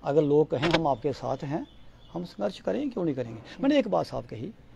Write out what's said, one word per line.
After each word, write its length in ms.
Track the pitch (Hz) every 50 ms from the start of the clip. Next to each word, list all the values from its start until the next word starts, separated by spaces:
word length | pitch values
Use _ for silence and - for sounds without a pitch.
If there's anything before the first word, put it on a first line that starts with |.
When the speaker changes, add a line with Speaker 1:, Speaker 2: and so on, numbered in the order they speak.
| -
Speaker 1:
अगर 180 | 147 139 156
लोग 300 | 156 143 143 147 156 151
कहें, 180 | - 127 131 170
"हम 180 | 160 160 165 147
आपके 260 | 135 117 - 151 131
साथ 240 | - - 123 127 131
हैं", 300 | - 135 143 170 277 - - - - - - - - - -
हम 100 | 170 180
संघर्ष 360 | 175 - - 202 208 196 -
करेंगे, 300 | - - 190 226 294 285
क्यों 160 | - 220 180
नहीं 100 | 165 139
करेंगे? 240 | 127 127 120 113 110
Speaker 2:
हम्म। 240 | - - - - -
Speaker 1:
मैंने 160 | 277 302 285
एक 80 | 240 220
बात 180 | 180 170 156
साफ 200 | - - 127 117 - -
कही, 160 | 110 120 180 220 - - - -